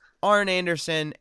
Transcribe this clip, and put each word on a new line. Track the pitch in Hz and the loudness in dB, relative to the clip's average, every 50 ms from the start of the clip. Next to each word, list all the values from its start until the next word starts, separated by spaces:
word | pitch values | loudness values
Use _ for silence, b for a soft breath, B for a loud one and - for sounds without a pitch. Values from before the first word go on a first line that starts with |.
| b b b b - | b b b b 2
Arn | 196 208 208 202 196 | 2 4 4 2 2
Anderson | 185 180 180 175 170 156 - - 165 156 156 151 - - | 0 0 0 0 -2 -4 -2 -4 -2 -2 -4 -4 -8 -10